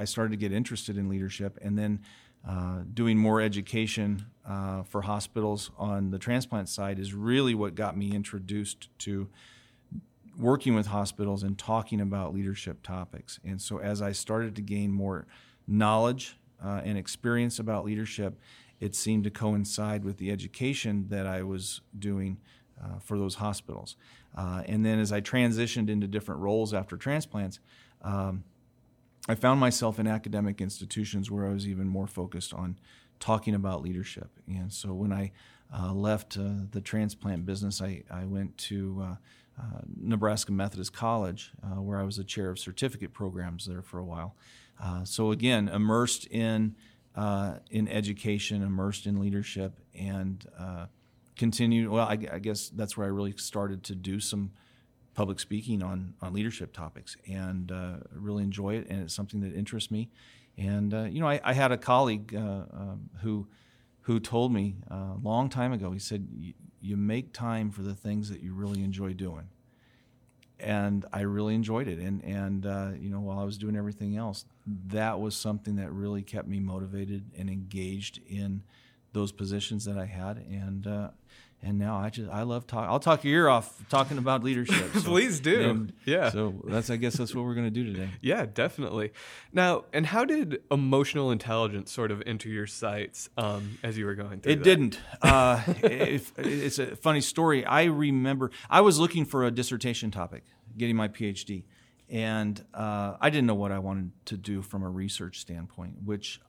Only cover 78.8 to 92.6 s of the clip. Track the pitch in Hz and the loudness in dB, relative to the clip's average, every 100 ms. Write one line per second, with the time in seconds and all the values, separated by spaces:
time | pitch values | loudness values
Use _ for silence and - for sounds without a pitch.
78.8 | _ _ _ 104 101 101 95 101 101 107 | _ _ _ -2 -2 -2 -4 -2 -2 -4
79.8 | 104 101 95 95 95 - - 98 98 98 | -4 -4 -4 -6 -6 -8 -8 -6 -4 -4
80.8 | 98 104 104 - _ - - _ - 101 | -4 -4 -4 -10 _ -20 -20 _ -2 0
81.8 | 101 104 104 113 104 101 120 120 120 117 | 2 0 -2 -4 -6 -4 -2 -2 -4 -4
82.8 | 104 120 170 151 143 156 160 123 113 - | 2 4 6 6 6 6 8 8 4 -8
83.8 | 107 139 135 143 127 131 123 127 123 196 | 0 2 4 2 2 2 2 0 2 2
84.8 | 180 208 170 175 254 160 135 220 117 110 | 2 0 4 6 6 4 4 4 6 2
85.8 | 107 - - 165 135 107 107 95 - 104 | 0 -4 2 4 4 2 0 -2 -2 0
86.8 | 117 117 120 113 117 123 123 120 117 110 | 0 0 0 0 -2 -2 -2 0 0 0
87.8 | 120 95 95 95 135 208 113 104 139 - | -2 -2 -4 -2 0 2 0 0 0 0
88.8 | 127 107 107 - - - - 180 180 165 | -4 -2 -2 -6 -16 -18 -2 4 6 4
89.8 | - 147 156 202 247 311 214 135 - 143 | 2 2 2 4 4 2 2 -2 0 2
90.8 | 135 135 139 147 135 117 120 113 113 101 | 6 6 4 2 2 2 2 2 2 0
91.8 | 95 - 110 104 110 113 113 107 | -6 -2 -2 -2 -4 -6 -4 -4